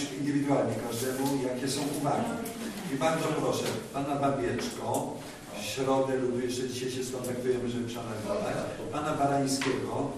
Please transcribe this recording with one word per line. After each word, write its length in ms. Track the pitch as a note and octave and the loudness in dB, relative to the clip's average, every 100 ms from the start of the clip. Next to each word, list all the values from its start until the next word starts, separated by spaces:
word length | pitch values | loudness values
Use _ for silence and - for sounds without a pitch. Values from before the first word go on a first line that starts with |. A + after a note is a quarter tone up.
| - D3+ | 0 -2
indywidualnie 540 | C#3+ C#3+ C#3 C3 A#2 A2+ A#2+ | 2 2 4 4 4 0 -2
każdemu, 400 | A#2 C3 C3 C3+ C#3 B2 | -2 -2 0 2 2 0
jakie 140 | B2 C#3 | 0 0
są 140 | C#3+ C#3+ D3 | 0 0 0
uwagi. 320 | C#3+ - A#2 - - - - - - | 0 2 0 -2 -4 -6 -6 -6 -4
I 20 | C3+ | 2
bardzo 320 | D#3+ E3 - | 2 2 2
proszę 360 | - C3+ - A#2 A2+ - | 2 2 0 0 -2 -4
pana 220 | C#3 C#3 C#3 | -4 -2 2
Babieczko, 1000 | C#3 B2 A#2 A#2 - - - - - - - - - G#2+ | 2 2 0 0 -2 -4 -2 0 -2 -6 -10 -12 -10 -8
w 40 | - | -4
środę 500 | C3+ C3+ C3+ C3+ C3 | 0 4 4 4 2
lub 260 | B2 A#2+ | 2 2
jeszcze 260 | B2+ B2 C3 | 0 -2 -2
dzisiaj 220 | - C3 | -2 -2
się 120 | B2+ | -2
skontaktujemy, 640 | B2+ B2+ B2 A#2+ B2+ A#2+ A#2+ | -4 -4 -2 0 2 2 2
żeby 180 | A#2+ A#2 | -2 -2
przeanalizować, 680 | A#2 A2 G#2 - G#2 - - - - - | -4 -6 -4 -2 0 0 -2 -2 -4 -4
pana 200 | D3 D3+ | -2 0
Barańskiego 920 | C#3+ C#3 C#3 C3+ C3 C3+ A#2 - - C#3 | 2 4 4 4 2 2 0 0 -2 -2